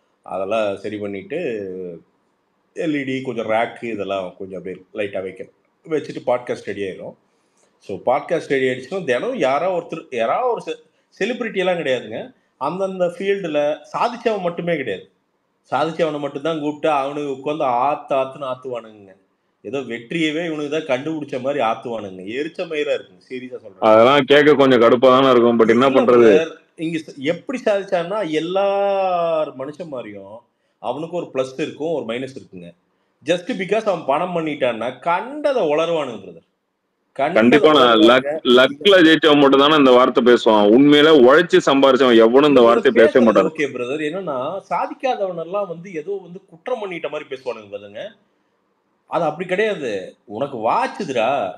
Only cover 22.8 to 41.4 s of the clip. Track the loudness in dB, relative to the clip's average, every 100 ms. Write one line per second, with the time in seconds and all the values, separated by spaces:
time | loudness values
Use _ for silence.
22.8 | -4 -4 -8 _ -16 -14 -14 -16 -18 -2
23.8 | 4 6 6 6 4 4 6 6 6 6
24.8 | 6 6 6 6 6 4 4 4 4 4
25.8 | 4 4 4 6 6 6 2 -10 _ -10
26.8 | -8 -8 -10 -10 -6 -6 -6 -6 -2 -2
27.8 | -2 -4 -4 -6 -4 -4 -2 -2 0 0
28.8 | 0 0 -2 -2 -2 -2 -4 -8 -12 -12
29.8 | -12 -12 -12 -16 -18 -20 _ _ _ _
30.8 | -10 -8 -8 -10 -8 -6 -6 -6 -8 -8
31.8 | -6 -6 -6 -10 -10 -14 -20 -20 -20 -20
32.8 | _ _ _ _ -4 -4 -4 -8 -4 -4
33.8 | -2 -4 -2 -2 -2 -6 -6 -4 -4 -2
34.8 | -6 -8 -4 -4 -4 -6 -4 -2 0 0
35.8 | -2 -2 -6 -10 -16 -20 _ _ _ _
36.8 | _ _ _ -4 0 4 6 6 6 6
37.8 | 6 6 6 4 2 -4 2 4 4 2
38.8 | 4 6 6 6 4 6 6 6 4 4
39.8 | 6 6 6 4 4 4 4 4 6 6
40.8 | 6 6 6 8 8 6